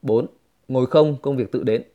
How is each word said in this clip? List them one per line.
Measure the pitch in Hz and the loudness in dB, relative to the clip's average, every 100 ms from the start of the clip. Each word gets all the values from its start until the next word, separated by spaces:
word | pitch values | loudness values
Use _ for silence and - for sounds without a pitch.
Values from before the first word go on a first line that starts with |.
Bốn, | 135 110 120 _ _ _ _ | 0 0 -2 _ _ _ _
ngồi | 131 127 | -2 2
không, | 160 151 143 | 4 2 0
công | 139 139 | -6 -4
việc | 107 | -4
tự | 123 | -4
đến. | - 110 - | -2 -2 -4